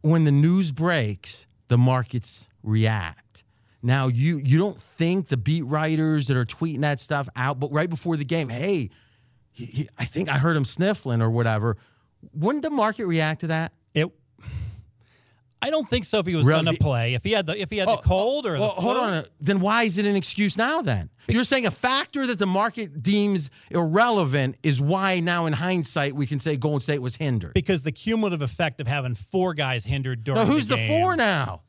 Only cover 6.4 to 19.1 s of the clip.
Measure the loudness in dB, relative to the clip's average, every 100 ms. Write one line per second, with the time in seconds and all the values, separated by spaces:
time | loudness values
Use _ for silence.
6.4 | 0 -4 -4 -2 -2 -2 -4 -4 -4 -4
7.4 | -2 -2 -2 -2 -2 -4 -4 -4 -2 -2
8.4 | -4 -4 -2 -2 -2 -10 _ _ _ _
9.4 | _ -14 -8 -6 -6 -6 -6 -4 0 2
10.4 | 2 2 0 0 0 0 -2 0 2 2
11.4 | 0 0 -2 -4 _ _ _ _ -16 -4
12.4 | -2 0 -2 0 0 0 -2 0 0 -2
13.4 | -2 -2 -4 _ _ -2 -2 _ _ _
14.4 | -12 -10 -10 -14 -20 _ _ _ _ _
15.4 | _ _ -2 -2 -2 -4 0 -2 0 2
16.4 | 4 4 2 0 0 0 -2 -2 0 -2
17.4 | -2 -6 -6 -2 0 2 2 2 2 0
18.4 | -2 -2 -2 0 0 0 0